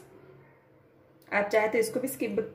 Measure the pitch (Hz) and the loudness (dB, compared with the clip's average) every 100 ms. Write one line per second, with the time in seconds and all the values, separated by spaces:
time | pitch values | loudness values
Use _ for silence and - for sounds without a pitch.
0 | - - - - - _ _ _ _ _ | -18 -20 -20 -20 -20 _ _ _ _ _
1 | _ _ - 196 202 220 220 233 220 254 | _ _ -4 -2 2 2 2 2 0 -2
2 | 262 - 233 202 - | -6 -4 -4 -2 -4